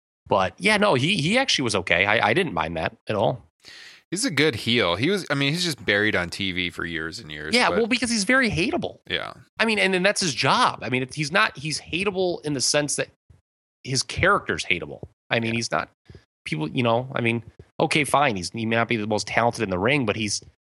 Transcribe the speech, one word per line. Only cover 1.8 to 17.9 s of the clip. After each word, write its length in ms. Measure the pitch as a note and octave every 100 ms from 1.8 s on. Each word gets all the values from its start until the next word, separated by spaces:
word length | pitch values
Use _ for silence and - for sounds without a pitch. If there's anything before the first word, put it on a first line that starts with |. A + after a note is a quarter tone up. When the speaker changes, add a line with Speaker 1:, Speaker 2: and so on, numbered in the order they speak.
| F2+ E2+
Speaker 1:
I, 260 | G2 A2 G#2
I 40 |
didn't 180 | A#2 F2+
mind 220 | E2+ E2 E2
that 200 | E2 - -
at 60 |
all. 280 | G#2+ B2 C3+ - _ - - - - _
Speaker 2:
He's 140 | F3+
a 60 | C4
good 240 | C#3 D#3 A2+
heel. 380 | - A#2+ F#2 F2
He 140 | C#3+
was, 160 | G3+ -
I 40 |
mean, 180 | C#3+ C#3
he's 120 | E3+
just 200 | F3+ C#3+
buried 300 | G#2 G#2 G#2+
on 160 | G2 F2
T 220 | - G2
V 180 | F2 F2
for 140 | -
years 340 | E2+ E2 E2 F#2+
and 120 | D2+
years, 240 | D2+ D2+
Speaker 1:
Yeah, 140 | A#3+ G3
Speaker 2:
but 80 | F3
Speaker 1:
well, 80 | A3+
because 240 | B3 A#3+
he's 140 | A3+
very 260 | F#3+ C4 A#3
hateable. 480 | D#3 G#3 E4+ A#2 - -
Speaker 2:
Yeah. 240 | F2 G1+ - - -
Speaker 1:
I 60 |
mean, 140 | A3 G#3
and, 160 | F#3+
and 100 | F#3
that's 160 | F#3+ G#3
his 140 | F3+
job. 460 | A#2 C3 G#3 G#3+ -
I 80 | A2
mean, 120 | B2+
it, 120 | C3
he's 180 | D3 D3
not, 240 | G3 G#3+ -
he's 240 | D3+ C3
hateable 640 | - D#3+ G3+ F#3 F#3 E3+
in 80 | D3+
the 80 | C#3
sense 360 | - D3 D3 -
that 120 | C3 _ - - _ _ _ _
his 180 | B2+ C3
character's 640 | - - F3+ G3+ - E2
hateable. 360 | - F2 D2 C2 - _ -
I 100 | A#2+
mean, 120 | A2+
Speaker 2:
Yeah. 20 | A2+
Speaker 1:
he's 120 | A2+
not, 200 | D2+ - _ - - _ _
people, 240 | - D#3 D3+
you 140 | C#3
know, 240 | A#2+ A#2 C3
I 60 | C3
mean, 220 | A#2 A#2 - - - -
okay, 240 | D#3+